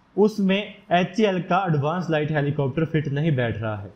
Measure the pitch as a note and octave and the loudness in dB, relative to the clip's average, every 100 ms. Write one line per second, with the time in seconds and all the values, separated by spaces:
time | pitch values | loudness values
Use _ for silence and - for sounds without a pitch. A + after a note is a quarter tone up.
0 | _ - G#3 G#3+ F#3+ G3 G3+ - - F3 | _ 2 2 2 0 0 -4 -10 0 0
1 | F#3 - G#3+ F#3 - F3 F#3+ D3+ C#3+ F3 | 2 2 2 2 0 0 2 0 0 -2
2 | D#3+ D#3 D3+ D3+ C#3+ D3 C#3 D#3+ D#3+ D#3 | 0 0 0 0 0 0 -2 0 0 0
3 | D3 C#3 E3 C3 A#2+ G#2 A2 G#2+ G2 | -2 0 0 2 0 -2 -4 -6 -10